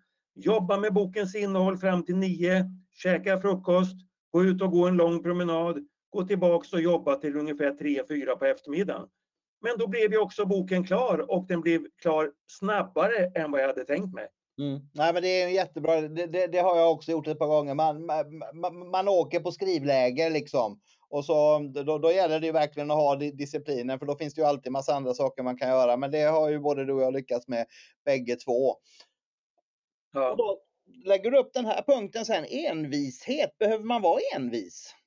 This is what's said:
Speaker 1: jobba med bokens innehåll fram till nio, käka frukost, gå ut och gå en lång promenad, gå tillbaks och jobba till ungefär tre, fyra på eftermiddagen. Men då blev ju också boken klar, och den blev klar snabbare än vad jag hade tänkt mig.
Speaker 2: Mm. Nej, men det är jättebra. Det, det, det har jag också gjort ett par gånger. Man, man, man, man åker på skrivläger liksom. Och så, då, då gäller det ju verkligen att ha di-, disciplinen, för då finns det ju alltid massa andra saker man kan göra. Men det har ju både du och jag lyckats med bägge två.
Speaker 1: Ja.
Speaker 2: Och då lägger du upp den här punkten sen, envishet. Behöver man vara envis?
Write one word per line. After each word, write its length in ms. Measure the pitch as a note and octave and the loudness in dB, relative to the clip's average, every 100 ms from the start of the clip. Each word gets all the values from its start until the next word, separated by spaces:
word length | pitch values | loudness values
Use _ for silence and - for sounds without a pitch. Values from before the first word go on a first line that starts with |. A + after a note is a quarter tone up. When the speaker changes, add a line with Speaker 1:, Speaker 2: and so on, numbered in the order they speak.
| _ _ _ | _ _ _
Speaker 1:
jobba 440 | - F#3+ A3 F3+ G3 | -6 0 0 2 0
med 140 | G#3+ | 0
bokens 420 | G3 G3 G#3 F#3+ | 0 0 -2 -4
innehåll 440 | G#3 G3+ F#3+ F#3 F#3 | -4 -2 0 0 0
fram 260 | F#3+ F3+ | 0 0
till 120 | E3 F3+ | 0 -2
nio, 480 | F#3+ E3 F3 F#3 F#3 - _ | 0 0 2 2 0 -6 _
käka 500 | - F3+ F3 F#3+ F#3+ | -6 -2 0 0 0
frukost, 560 | G3+ F#3 F#3 F3+ F#3 - _ _ _ | 0 -2 2 2 2 -4 _ _ _
gå 120 | E3+ | 2
ut 180 | F#3 F#3 | 2 2
och 80 | F#3+ | 2
gå 160 | F3 F3 | 4 4
en 100 | F#3 | 4
lång 260 | E3+ E3+ | 4 2
promenad, 640 | E3+ F3+ F3 E3 E3+ D3+ D3 _ _ | -2 -2 0 0 -2 -4 -8 _ _
gå 120 | G#3 | -6
tillbaks 500 | F#3 G3 F3 E3+ - | -2 2 4 2 0
och 80 | F3+ | 0
jobba 360 | E3 E3+ D3 C#3 | 2 2 2 -2
till 200 | D3+ C#3+ | -2 -4
ungefär 340 | D3+ D3 C#3+ | -4 -2 -2
tre, 320 | C#3 D3 C#3 B2+ | -2 -4 -4 -4
fyra 280 | D3+ C3 B2 | -4 -4 0
på 80 | |
eftermiddagen. 640 | C3+ C3+ - D3+ F#3+ A#2 - _ _ _ _ _ | 0 -2 -4 -4 -4 -6 -10 _ _ _ _ _
Men 180 | A3 A#3 | -6 -4
då 80 | F#3 | -4
blev 260 | A#3 G#3+ | 0 2
ju 60 | G#3+ | 2
också 280 | F#3+ - G3+ | 0 -2 -2
boken 380 | G3 F#3 F#3 | 0 0 -2
klar, 460 | F3 F#3 B3+ E3 - | 0 0 0 0 0
och 160 | F#3 F#3 | -2 -2
den 140 | F3 | -2
blev 260 | E3 E3 D3 _ | 0 0 -2 _
klar 280 | E3+ D#3 D3+ - _ | 0 0 0 -4 _
snabbare 840 | - F#3+ G#3 F#3 - F#3 A3+ F3+ | -8 -2 -2 -2 0 2 2 0
än 160 | F3 D3+ | -2 -2
vad 100 | C#3+ | 0
jag 60 | C3+ | 0
hade 180 | B2+ | -2
tänkt 300 | B2+ D3 G3 | -2 -4 -4
mig. 140 | F3+ G#2+ _ _ - | -10 -14 _ _ -8
Speaker 2:
Mm. 220 | C#3+ C#3 C#3 | -6 -6 -8
Nej, 200 | D3+ D#3+ | -2 0
men 100 | F3 | 2
det 200 | F3+ F#3 | 0 0
är 60 | F3+ | 0
jättebra. 520 | F#3+ E3+ D#3+ D3+ D#3+ | 0 -2 -2 0 0
Det, 260 | D3+ D#3 E3+ | 0 -6 -4
det, 200 | E3+ F3+ | -2 -2
det 120 | F3 | 2
har 180 | F3+ F3 | 4 6
jag 160 | E3 | 4
också 180 | D#3 - | 4 0
gjort 160 | E3 D3+ | -4 -2
ett 120 | C#3+ | -2
par 80 | D3+ | 2
gånger. 280 | D3+ D3 | 2 0
Man, 320 | C#3 D#3 D3+ E3 | 0 0 -2 -4
man, 360 | D#3 D3 D#3 A2+ | -4 -4 -8 -16
man, 360 | D#3 F3 F3 F3+ | -8 -8 -8 -4
man 180 | F#3 G3 | -2 2
åker 320 | F#3+ D3 F3 | 2 2 -2
på 120 | E3 | -4
skrivläger 800 | E3 F#3+ F3 C#3 C3+ B2+ B2+ E3 | -4 -2 0 2 4 4 2 0
liksom. 500 | D#3 D3 C#3 A2+ G2 _ _ - | 0 -2 0 0 -4 _ _ -8
Och 160 | D3 | -6
så, 340 | C#3+ D#3 D3+ D3+ D3 C#3 | 0 4 6 4 2 -6
då, 140 | C#3+ D#3 | -2 2
då 140 | D#3+ | 4
gäller 280 | F#3 F3 D#3 | 4 4 2
det 60 | D#3+ | 0
ju 60 | |
verkligen 380 | D#3+ D3+ D3+ D3 | 0 0 -2 -2
att 60 | D3+ | 2
ha 200 | D3 C#3 | 2 2
di-, 140 | D3 | -2
disciplinen, 680 | C#3+ C#3+ D3 C#3+ C3+ B2 C3 | -6 -8 -8 -4 -4 -4 -6
för 80 | C#3+ | -6
då 100 | C#3+ | -6
finns 180 | D3+ | -6
det 60 | D3 | 0
ju 60 | D3+ | 2
alltid 260 | D3 B2+ | 2 -2
massa 220 | C3+ C3+ | -6 -2
andra 200 | C#3+ C3 | -2 -2
saker 280 | B2+ C3+ B2+ | -2 -2 -2
man 140 | B2+ B2+ | -6 -4
kan 120 | B2+ | 0
göra. 280 | C3 B2 A#2+ | 2 4 2
Men 140 | C#3 | 0
det 120 | D3+ | 0
har 260 | D3+ D#3 D#3 | 2 2 2
ju 100 | D3+ | 0
både 260 | C#3+ C#3 | 0 -2
du 80 | C3+ | -2
och 100 | C3+ | 0
jag 100 | C3 | 0
lyckats 360 | C3+ C#3 A#2+ - | -2 -4 -6 -4
med 180 | A#2+ A2+ - - _ | -6 -6 -10 -20 _
bägge 320 | - C3+ A#2+ B2 | -2 -2 -2 -6
två. 380 | - A#2+ C#3 - _ _ - _ _ _ _ _ _ _ _ _ _ | -2 0 0 -2 _ _ -20 _ _ _ _ _ _ _ _ _ _
Speaker 1:
Ja. 180 | C#3 C3 | -2 -2
Speaker 2:
Och 60 | G3 | 0
då 240 | A3 F#3+ _ _ _ - | -2 -2 _ _ _ -8
lägger 260 | F#3 G3 G3+ | 0 2 4
du 80 | C4+ | 2
upp 140 | B3+ | 2
den 120 | C4 A3+ | -2 -4
här 160 | G#3 | -2
punkten 420 | - C4+ G3+ A3+ | 2 0 0 -6
sen, 200 | A3+ G3+ | -2 -2
envishet. 1120 | D3+ B3 D#4 E3 D3+ C#3+ C#3 B2+ - B3+ F#3 - | -2 -6 -4 -4 -4 -4 -4 -8 -6 -2 -2 0
Behöver 260 | G#3 A3 | 0 0
man 180 | G#3+ A#3+ | -2 0
vara 180 | G3 - B4+ D#3+ | 2 0 -2 -4
envis? 580 | B2+ A2+ F2+ - - - | -4 -6 -8 -14 -20 -20